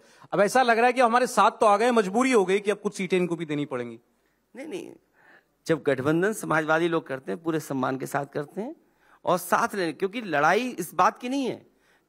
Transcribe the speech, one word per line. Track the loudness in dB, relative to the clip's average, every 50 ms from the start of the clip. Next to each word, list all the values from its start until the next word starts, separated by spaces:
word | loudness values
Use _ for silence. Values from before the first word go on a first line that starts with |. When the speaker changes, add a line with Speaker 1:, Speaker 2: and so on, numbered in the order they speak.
| _ _ _ _ -12 -4
Speaker 1:
अब | 0 2
ऐसा | 2 2 4 2
लग | 4 4 4 4
रहा | 4 4
है | 4
कि | 4
हमारे | 2 4 4 2 2 2
साथ | 2 4 4 4
तो | 4 4 4
आ | 4 4 4
गए, | 4 2
मजबूरी | 4 2 2 2 2 0 2 4
हो | 4 4 4
गई | 2 0 0
कि | 0 -2
अब | -4 -2
कुछ | -4 -6 -6
सीटें | -6 -4 -2 0 0
इनको | 0 0 -2
भी | -4 -6
देनी | -6 -4 -4 -6
पड़ेंगी। | -6 -6 -8 -8 -10 -12 -16 _ _ _ _ _ _ _ _ _ _ -18
Speaker 2:
नहीं, | -16 -14 -12
नहीं, | -12 -12 -12 -14 -18 -20 _ _ _ _ _ _ -20 _ _ _ _ _ -4 -2
जब | -2 -2 0
गठबंधन | 0 0 0 2 0 2 2 2 0 -2
समाजवादी | -2 -4 -2 -2 0 0 2 2 2 2 0
लोग | 0 -2 -4 -4
करते | -8 -10 -8 -8
हैं, | -10 -8 -4
पूरे | -4 -4 -4
सम्मान | -4 -4 -4 -4 -2 -2 -4 -4
के | -6
साथ | -4 -4 -4 -4
करते | -6 -8 -10 -10 -8 -10 -10
हैं | -10 -10 -12 -14 _ _ _ _ _ _ _ _ -2
और | -2 -2 -2
साथ | 0 0 0 0 0 0 -4
लेने, | -4 -4 -4 -4
क्योंकि | -4 -6 -6 -6 -8
लड़ाई | -8 -4 0 2 2 4 4 2 0 -4
इस | -6 -8 -10 -6 -2
बात | 0 2 2 0 -2
की | -6 -6
नहीं | -4 -2 -2
है | -4 -6 -8 -12 _ _ _ _ _ _ _ _